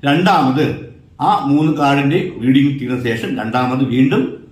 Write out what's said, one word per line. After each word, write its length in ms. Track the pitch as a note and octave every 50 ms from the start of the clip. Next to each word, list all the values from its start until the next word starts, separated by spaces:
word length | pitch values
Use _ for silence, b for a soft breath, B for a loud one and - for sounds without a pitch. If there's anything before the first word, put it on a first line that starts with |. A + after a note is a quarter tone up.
| -
രണ്ടാമത് 600 | C#3+ C#3+ E3 F3+ G#3 G3 E3 C3+ C3 B2+ C#3+ - - - - - - - - - - - _ C#3+ F3
ആ 20 | G#3 F#3+ - C#3
മൂന്ന് 220 | C#3+ D3 D#3 D#3 D3+ D3
കാർഡിന്റെ 400 | D3 C#3 C#3+ C#3+ C#3 C#3 D#3 F#3 - F2+ - G#2 A2+
റീഡിംഗ് 320 | B2+ C3 D3 C#3 C#3+ C3+ -
തീർന്ന 180 | B2 B2 B2+ B2 A#2+
ശേഷം 240 | A#2+ A2+ A2 A2+ - C3+ A#2
രണ്ടാമത് 440 | A2 A2+ A2+ B2+ B2+ B2+ B2+ C3 C#3 A#2 A#2
വീണ്ടും 280 | C3 C3 - F#3 - - - - - - -